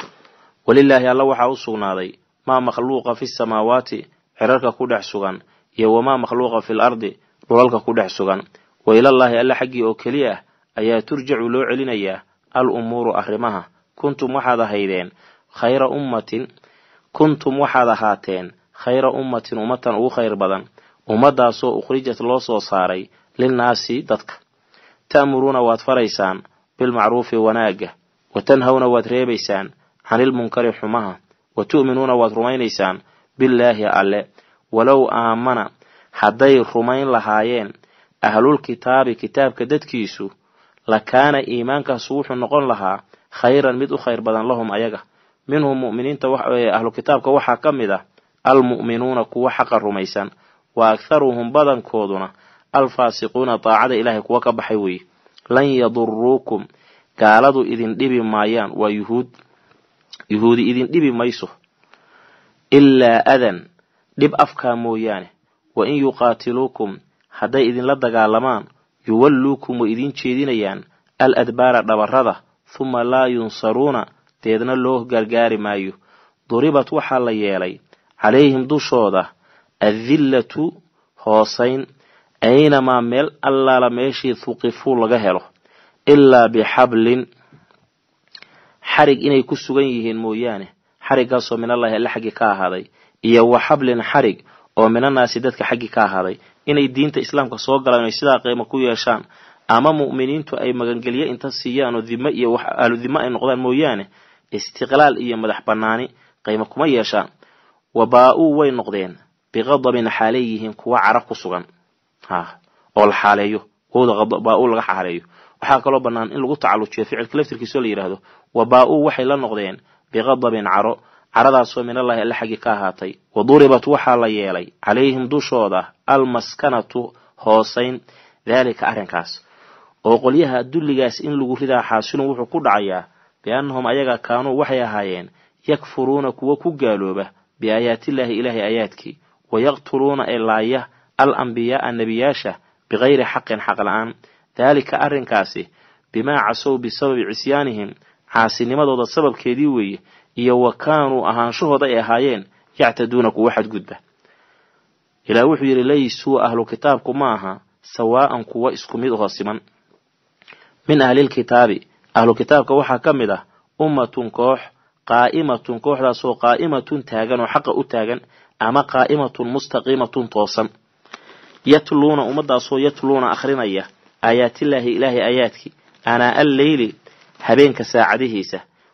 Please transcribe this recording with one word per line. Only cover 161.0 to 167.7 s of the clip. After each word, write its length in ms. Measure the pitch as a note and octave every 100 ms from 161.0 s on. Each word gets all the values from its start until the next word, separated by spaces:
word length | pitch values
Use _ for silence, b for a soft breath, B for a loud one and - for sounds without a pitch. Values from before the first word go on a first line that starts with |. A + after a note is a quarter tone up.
ahlil 260 | C3 B2+ C#3
kitaabi, 480 | - A#2 B2 A#2+ G2 - _ _
ahlu 180 | A2+ A2+
kitaabka 400 | A2+ B2 D3 B2+
waxaa 240 | C3+ C3+ B2+
ka 140 | D#3+
mid 180 | C#3 A2
ah 120 | F#2+ - _ _ -
ummatun 500 | D#3 C#3+ A#2+ - A#2
koox, 300 | - B2 C3 - _ _ _ -
qaa'imatun, 680 | A#2+ B2 D#3+ D#3 A#2 - A#2
kooxdaasoo 540 | C#3+ C#3 C3 A#2+ B2+ A#2
qaa'imatun 580 | A#2+ A#2+ E3 C#3 - D3
taagan 380 | - A2 A2 B2
oo 60 | A2+
xaqa 240 | - -